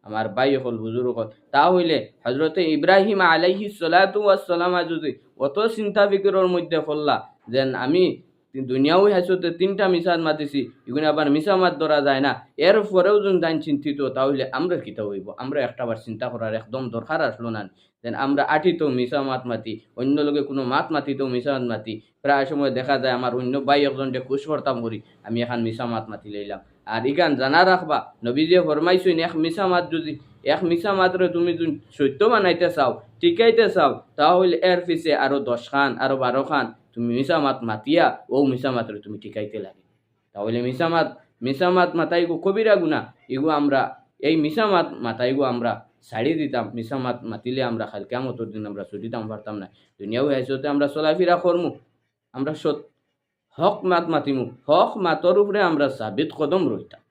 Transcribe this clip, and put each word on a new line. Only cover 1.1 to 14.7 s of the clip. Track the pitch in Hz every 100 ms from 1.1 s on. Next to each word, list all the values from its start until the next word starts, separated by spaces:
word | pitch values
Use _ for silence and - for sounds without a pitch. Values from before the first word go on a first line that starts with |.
হল, | 117 110 - _
তা | 139 160
হইলে | 185 170 143 107 _ 120
হযরতে | 135 156 156 165
ইব্রাহিম | 151 165 190 202 196
আলাইহিস | 180 160 175 196 208 208
সালাতু | 165 170 190 202
ওয়াস | 202 190 -
সালামা | 170 175 180
যদি | 165 165 151 - _ _
অত | 139 196 220
চিন্তা | 220 208 208 202
ফিকিরের | 196 196 190 185
মধ্যে | 180 160 160
পড়লা, | 151 151 147 113 - _ -
যেন | 123 135 120
আমি | 127 170 180 - _ _ _ 135
দুনিয়াও | 131 131 143 175 208
হাসতে | 190 180 185 170
তিনটা | 170 190 196 190
মিছা | 180 175 170
মাতিছি, | 160 151 147 143 120 - -
এগুলো | 135 156
আবার | 147 147
মিছা | 147 156 190
মাত | 180 143
ধরা | 156 151
যায় | 143 135
না, | 139 131 - -
এরপরেও | 160 220 208 185 180 208
যদি | 196 185
তাই | 160 160
চিন্তিত, | 156 143 151 143
তাহলে | 131 131 135 139 -
আমরা | 127 175